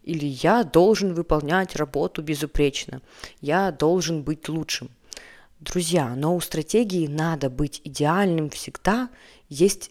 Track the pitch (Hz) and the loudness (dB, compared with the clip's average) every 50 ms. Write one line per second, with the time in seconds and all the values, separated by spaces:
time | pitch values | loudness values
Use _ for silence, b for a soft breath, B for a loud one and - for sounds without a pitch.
0 | _ 143 165 156 147 143 135 127 - 165 214 240 226 147 - 165 175 214 220 - | _ -6 -6 -4 -4 -4 -4 0 2 4 4 4 2 4 6 6 8 8 6 4
1 | 196 190 170 165 170 - 160 151 147 143 170 190 190 180 - - 151 139 - 143 | 2 -2 -2 -4 0 0 0 0 2 0 0 0 0 -2 -2 -4 -4 -2 -2 -2
2 | 170 220 - - 156 151 156 143 156 143 _ - 147 143 - - - - 123 131 | -2 -2 -4 -6 -4 -4 -2 -2 -4 -2 _ 2 2 2 2 -2 -10 -10 -12 -14
3 | B B B B B B B B - 143 156 185 196 190 151 131 147 156 180 185 | B B B B B B B B -2 0 2 2 2 0 0 2 2 2 4 2
4 | 160 151 170 156 139 139 156 151 - - 156 160 151 - - - 127 127 - _ | 0 -2 -4 -4 -2 -4 -6 -6 -4 -6 -4 -4 -4 -4 -6 -8 -8 -12 -18 _
5 | B B B B B B B B B B B _ 151 - - 180 175 160 175 170 | B B B B B B B B B B B _ -12 -4 -4 -2 -2 2 2 0
6 | 139 117 120 131 147 160 180 175 - - - 160 147 - - 220 240 208 185 175 | 0 0 -2 -2 0 0 0 0 -2 -4 -6 -6 -4 2 2 2 2 2 0 -2
7 | 160 147 143 156 156 165 165 143 143 131 127 127 147 143 - - _ 156 135 - | -2 -2 -2 -2 -2 -2 -2 -2 -4 -4 -2 -2 -4 -4 -4 -10 _ -12 -4 0
8 | 147 147 170 190 202 190 170 160 156 143 - - - - - - _ 180 208 240 | 0 2 2 2 2 2 2 0 -2 -4 -8 -10 -12 -12 -14 -2 _ 0 0 0
9 | 254 240 B B B B B B B B 147 139 175 202 202 - - - | -2 -6 B B B B B B B B 0 2 4 2 2 0 -10 -18